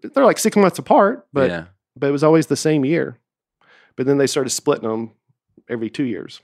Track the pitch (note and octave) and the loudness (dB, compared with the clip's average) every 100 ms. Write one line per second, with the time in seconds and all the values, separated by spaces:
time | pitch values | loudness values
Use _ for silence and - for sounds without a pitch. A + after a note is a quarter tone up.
0 | - C#4 A#3 - A3 G#3 F#3 - - - | -6 2 2 2 0 2 2 0 0 4
1 | G3+ C4 _ C#3 C3 E2+ E2+ _ _ B2 | 4 0 _ -2 -2 -2 -10 _ _ -6
2 | C#3 C#3+ D#3 D#3+ D3 C3+ D#3 D3+ C3 E3 | -2 2 4 4 2 -2 0 0 0 -2
3 | C#3 B2 _ _ _ _ _ _ _ - | -4 -10 _ _ _ _ _ _ _ -6
4 | C3 C#3 C3+ D3 B2+ - D3 C#3 A2 A2 | 0 2 2 0 -4 -4 -2 -2 -2 -6
5 | A2+ _ _ _ _ _ - A#2+ A2 - | -8 _ _ _ _ _ -10 -8 -8 -6
6 | C3 G2 - - | -6 -6 -12 -4